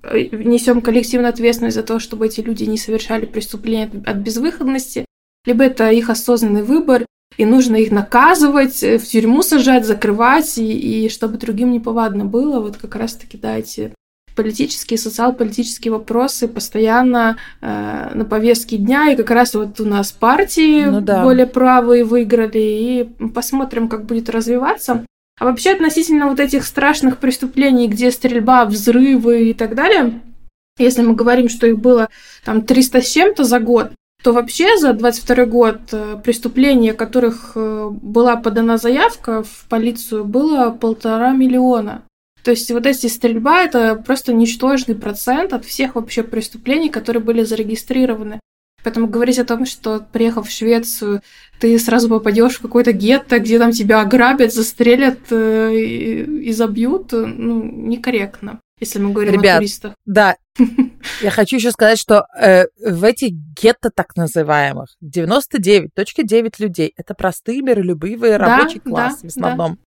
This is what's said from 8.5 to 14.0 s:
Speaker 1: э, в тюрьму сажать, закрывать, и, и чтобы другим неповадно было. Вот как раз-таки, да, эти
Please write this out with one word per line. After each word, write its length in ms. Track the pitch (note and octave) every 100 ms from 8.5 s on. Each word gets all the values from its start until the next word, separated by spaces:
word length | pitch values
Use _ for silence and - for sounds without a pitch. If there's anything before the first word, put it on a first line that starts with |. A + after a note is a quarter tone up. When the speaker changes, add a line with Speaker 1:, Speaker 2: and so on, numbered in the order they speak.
| C#4+ C4+ -
Speaker 1:
э, 160 | G3+ A3+
в 80 | -
тюрьму 360 | A3+ A3 C4
сажать, 440 | F#4 D4+ C4 B3+ A3
закрывать, 720 | G#3 A3+ G#3 A#3 C#4+ D4+ -
и, 460 | A3 G#3+ - A3 A3
и 20 |
чтобы 300 | - A3+ A3
другим 320 | - G#3+ B3
неповадно 520 | A#3+ A#3 A3+ A3 G3+
было. 360 | G3+ A3+ C#4+ C4+
Вот 160 | G#3 G3+
как 200 | G#3+ G#3
раз-таки, 420 | A3+ - - G#3
да, 180 | A3 A3
эти 340 | A3 - G#3+ -